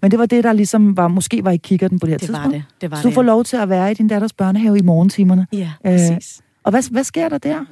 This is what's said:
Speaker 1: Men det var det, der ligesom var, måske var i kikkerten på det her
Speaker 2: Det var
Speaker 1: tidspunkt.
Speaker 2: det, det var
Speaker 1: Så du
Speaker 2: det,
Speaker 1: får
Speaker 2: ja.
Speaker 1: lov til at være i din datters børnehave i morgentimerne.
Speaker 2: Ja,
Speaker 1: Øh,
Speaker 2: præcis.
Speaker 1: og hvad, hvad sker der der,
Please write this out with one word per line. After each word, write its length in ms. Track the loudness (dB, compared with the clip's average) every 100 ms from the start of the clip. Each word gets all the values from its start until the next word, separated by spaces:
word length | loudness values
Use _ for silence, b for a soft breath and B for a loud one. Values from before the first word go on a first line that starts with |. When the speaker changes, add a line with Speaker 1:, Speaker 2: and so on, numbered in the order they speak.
Speaker 1:
Men 80 | 0
det 80 | 2
var 80 | 2
det, 180 | 2
der 80 | 2
ligesom 440 | 2 2 2 2 2
var, 120 | 0
måske 360 | 0 -2 -2
var 60 | -2
i 60 | -2
kikkerten 420 | 0 0 0 -2
på 80 | -2
det 60 |
her 60 | -4
Speaker 2:
Det 100 | -6
var 60 |
Speaker 1:
tidspunkt. 200 | -4 -4
Speaker 2:
det, 100 | -4 -10 _
det 100 | -10
var 60 | -4
Speaker 1:
Så 60 |
du 60 | 0
Speaker 2:
det, 60 |
Speaker 1:
får 80 | 2
Speaker 2:
ja. 40 | 2
Speaker 1:
lov 180 | 2
til 120 | 0 -4
at 120 | -2
være 220 | 0 0
i 40 |
din 140 | 0 0
datters 240 | 0 -4
børnehave 460 | -2 -2 0 2 2
i 40 |
morgentimerne. 640 | 4 4 2 2 2 2 0
Speaker 2:
Ja, 180 | -6 -8 -6 0
Speaker 1:
Øh, 60 |
Speaker 2:
præcis. 500 | 2 2 -2 -8 -20 _ _
Speaker 1:
og 60 | -2
hvad, 200 | -2 -2
hvad 120 | -4
sker 240 | -4 -4 -4
der 100 | -4
der, 260 | -6 -6 -8